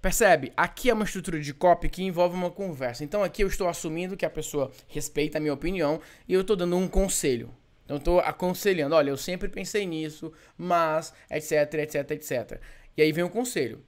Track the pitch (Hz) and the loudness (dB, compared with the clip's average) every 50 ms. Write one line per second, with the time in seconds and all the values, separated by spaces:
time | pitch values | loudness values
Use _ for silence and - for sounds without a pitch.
0 | - 190 175 - 233 196 175 151 135 - - - 165 175 - - - 247 233 214 | 0 0 2 4 6 6 6 6 4 -4 0 0 0 0 0 0 2 2 2 2
1 | 214 170 - 190 160 - - 156 147 143 143 - - 180 170 170 - 143 - 175 | 0 -2 -4 -6 -6 -4 -6 -4 -6 -8 -6 4 6 6 6 6 4 -2 -2 0
2 | 185 190 175 165 175 180 175 185 180 175 175 - 196 190 160 127 131 123 120 123 | -4 -2 2 2 2 2 2 0 -4 -4 -4 -4 -8 -6 -6 -4 -4 -6 -4 -6
3 | 151 143 - 208 202 175 - - 208 196 - - 196 175 170 - - 170 156 165 | -8 -4 -2 0 0 -2 2 0 0 0 2 0 0 -2 -2 -2 -6 -6 -4 -4
4 | 180 185 196 - - 160 - 156 156 - - 147 135 131 - - - - - 147 | -4 -6 -4 -4 -4 -4 -4 -6 -10 -6 -2 -2 -4 -4 -6 -16 -20 -10 -8 -8
5 | 131 - - 147 151 147 - 156 151 151 143 135 147 165 196 185 160 143 156 160 | -8 -4 -2 -2 -2 0 -2 -2 -2 -2 -2 -2 -4 -4 -2 0 0 0 0 -2
6 | - - - - _ - 180 185 185 190 220 180 175 175 175 180 190 180 - 190 | -6 -14 -20 -20 _ 0 0 0 2 2 0 0 0 0 2 0 0 2 2 2
7 | 196 190 - - - 151 127 117 - - - _ _ _ _ _ _ - 143 143 | 2 2 0 0 0 0 0 0 -4 -10 -16 _ _ _ _ _ _ -8 -8 -4
8 | 143 170 - 151 - - - - 185 180 180 180 - 208 190 170 147 139 160 160 | 0 4 4 4 4 2 -2 -2 -2 -4 -2 0 0 0 2 2 0 4 4 4
9 | 147 139 139 135 - - 180 180 208 208 202 190 196 - - 208 202 180 165 160 | 4 4 0 -4 -4 -6 -6 -4 -6 -6 -6 -8 -10 -4 -4 -4 -2 -2 -4 -6
10 | 156 151 151 - - 160 156 - - - _ - 170 180 175 170 165 160 156 160 | -6 -8 -10 -12 -14 -14 -14 -16 -20 -20 _ -10 -2 0 2 2 4 2 2 0
11 | 156 - - - - _ - 151 151 - 160 151 147 147 160 156 147 151 - 147 | -2 -4 -16 -20 -14 _ -6 -6 -4 0 2 2 2 2 0 -4 -4 -2 -2 -4
12 | 143 - 151 180 - - 147 120 117 - - - - - - - - - _ - | -2 -2 -6 -8 -6 -4 -4 -4 -4 -6 -12 -14 -14 -18 -20 -20 -20 -12 _ 4
13 | 156 156 151 165 175 175 175 220 254 247 - 180 135 113 117 - - | 4 4 4 2 0 0 0 -2 -4 -2 -2 -2 -2 -4 -6 -10 -16